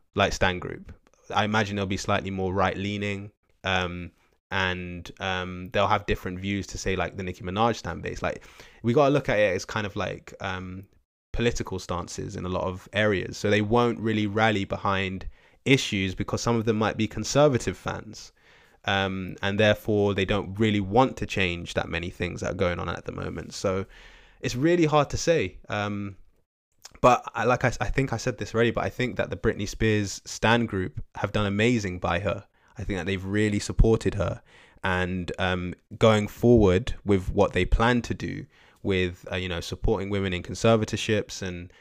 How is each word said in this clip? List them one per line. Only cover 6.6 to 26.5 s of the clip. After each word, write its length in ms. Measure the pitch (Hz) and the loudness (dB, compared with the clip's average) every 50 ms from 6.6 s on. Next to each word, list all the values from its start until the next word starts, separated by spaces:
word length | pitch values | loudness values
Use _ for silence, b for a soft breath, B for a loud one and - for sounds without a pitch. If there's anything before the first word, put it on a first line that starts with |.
| 90 | -6
to, 100 | - - | -6 -10
say, 180 | - - 101 95 | -8 -4 -4 -2
like, 220 | 90 85 80 - | -2 -2 -4 -6
the 60 | 98 95 | -8 -8
Nicki 200 | 90 90 - 95 | -8 -8 -10 -8
Minaj 340 | 90 90 101 113 120 110 | -6 -2 0 2 2 0
stan 220 | - - 90 82 87 | -2 -6 -10 -8 -8
base. 200 | 85 87 90 - | -8 -8 -6 -4
Like, 240 | - 85 - - B B B B B B B B B | -4 -4 -4 -6 B B B B B B B B B
we 100 | 117 120 | 2 4
gotta 160 | 147 143 139 | 4 4 4
look 180 | 143 143 - | 4 2 0
at 120 | - 123 104 | 0 2 2
it 160 | 104 101 90 | 2 2 2
as 100 | 98 - | 0 -4
kind 220 | - - 110 104 | -6 -6 -4 -4
of 80 | 98 - | -4 -4
like, 380 | 104 92 98 98 - - - - - | -4 -4 -4 -6 -8 -12 -18 -14 -10
um, 460 | 98 98 92 92 92 92 92 95 95 - _ _ _ _ _ _ _ _ - | -8 -8 -6 -8 -8 -10 -12 -14 -16 -18 _ _ _ _ _ _ _ _ -4
political 460 | - 117 120 117 - 113 - 95 92 | 0 0 0 0 -2 -4 -6 -6 -8
stances 560 | - - 90 87 87 - - - 95 95 98 | -6 -4 -6 -6 -6 -8 -10 -10 -10 -8 -8
in 100 | 95 92 | -8 -6
a 40 | 92 | -4
lot 140 | 92 90 - | -4 -2 -4
of 240 | 92 90 92 - - - | -4 -6 -8 -10 -6 -2
areas. 420 | 101 107 107 104 90 92 90 - | 0 2 2 2 0 -2 -6 -8
So 140 | - - 104 | -4 0 2
they 120 | 104 107 | 2 2
won't 380 | 104 101 113 120 120 120 113 - | 2 2 2 2 2 2 0 -2
really 280 | 101 110 110 107 107 | -2 -2 0 0 0
rally 360 | 104 98 110 110 110 110 101 98 | 0 0 2 2 4 2 2 -2
behind 640 | - 95 95 - 101 98 95 98 95 95 92 - - b b b b b b b | -4 -4 -4 -2 0 0 0 0 -2 -4 -6 -10 -12 b b b b b b b
issues 480 | 131 139 131 - - - 98 95 95 90 | 4 4 4 2 0 -2 0 0 -2 -2
because 260 | - 104 - - 107 | -4 -4 -4 -4 -2
some 160 | - 120 120 | 0 2 2
of 100 | 117 107 | 2 2
them 120 | 117 110 | 0 2
might 180 | 107 110 101 73 | 2 2 0 0
be 120 | - 110 | 0 -2
conservative 680 | 104 - 110 104 - - 135 147 151 131 113 - - 90 | -2 -4 -6 -6 0 2 4 4 6 4 2 -2 -4 -6
fans. 560 | - - - 95 92 - 107 107 - - - _ b b b b b b b b b b | -6 -6 -8 -8 -8 -10 -14 -16 -18 -20 -20 _ b b b b b b b b b b
Um, 480 | - 101 98 98 98 95 95 92 90 - - | 0 0 0 0 0 -2 -4 -6 -8 -6 -4
and 180 | - 98 98 101 | -2 0 2 4
therefore 540 | 110 104 107 - - - 107 104 101 104 98 | 6 4 4 2 0 0 2 2 2 2 2
they 120 | 98 95 | 2 0
don't 280 | 92 107 101 78 85 98 101 | 0 0 -2 -2 -4 -2 0
really 200 | 113 107 104 104 | 2 2 2 2
want 380 | 98 95 98 117 131 127 117 | 0 2 4 4 4 4 2
to 80 | - - | -4 -8
change 480 | - - 107 95 90 85 85 87 - - | -4 -2 0 0 0 -2 -4 -8 -6 -4
that 160 | - - - | -4 -4 -4
many 220 | 85 85 87 87 | -4 -6 -6 -6
things 300 | - - 92 87 - - | -6 -6 -6 -6 -4 -4
that 100 | - - | -6 -4
are 40 | - | -2
going 240 | - 92 87 87 90 | 0 0 0 0 -2
on 80 | 92 | -4
at 180 | 90 87 85 - | -6 -6 -8 -8
the 60 | - | -10
moment. 440 | 87 90 92 92 87 85 - - - | -10 -8 -8 -8 -8 -10 -10 -12 -8
So 320 | - - 101 92 95 95 - B B B B B B B B B B | -4 -2 -2 -2 -2 -4 -6 B B B B B B B B B B
it's 140 | B 127 110 | B -6 -2
really 300 | 120 139 165 175 175 165 | 0 2 2 4 4 4
hard 240 | 147 151 151 139 - | 4 4 4 4 2
to 80 | - | 0
say. 400 | - - 170 170 151 101 90 - - - - | -2 0 2 2 2 0 -2 -6 -10 -10 -6
Um, 480 | 107 104 104 104 104 101 101 98 95 - - - _ _ _ _ | -4 -2 -2 -2 -4 -6 -6 -8 -10 -14 -20 -20 _ _ _ _